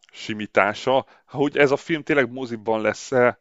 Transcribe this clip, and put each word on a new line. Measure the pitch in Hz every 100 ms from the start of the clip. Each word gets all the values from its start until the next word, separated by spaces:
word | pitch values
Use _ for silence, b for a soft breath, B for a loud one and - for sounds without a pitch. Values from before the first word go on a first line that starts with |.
| _
simítása. | - - 107 104 - 98 104 - 131 - b b
Hogy | 131 143 139
ez | 143
a | 139
film | - 160
tényleg | 139 147 120
moziban | 127 127 113 104 110
lesz-e, | 107 98 - 131 123 117